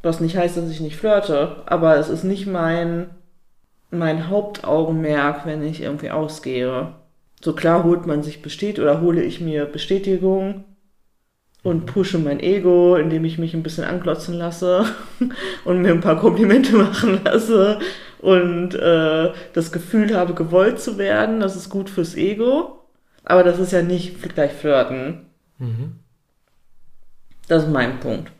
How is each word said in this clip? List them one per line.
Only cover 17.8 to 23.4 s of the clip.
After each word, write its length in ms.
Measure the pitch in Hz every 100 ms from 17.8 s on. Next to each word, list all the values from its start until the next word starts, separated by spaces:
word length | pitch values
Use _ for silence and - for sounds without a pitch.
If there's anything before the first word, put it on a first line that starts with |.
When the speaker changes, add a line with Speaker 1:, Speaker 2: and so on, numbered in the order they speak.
| - - - -
Speaker 1:
und, 560 | - 185 180 170 180 -
äh, 560 | 170 165 160 156 165 - -
das 180 | - 165
Gefühl 440 | 175 - 220 214 208
habe, 160 | 180
gewollt 460 | 170 165 180 202 247
zu 160 | - 202
werden. 420 | 196 208 214 226
Das 140 | 196 185
ist 140 | 175
gut 200 | 196 190
fürs 260 | - 165 -
Ego, 680 | 190 208 240 277 349 - _ _ _ _ -
aber 180 | 185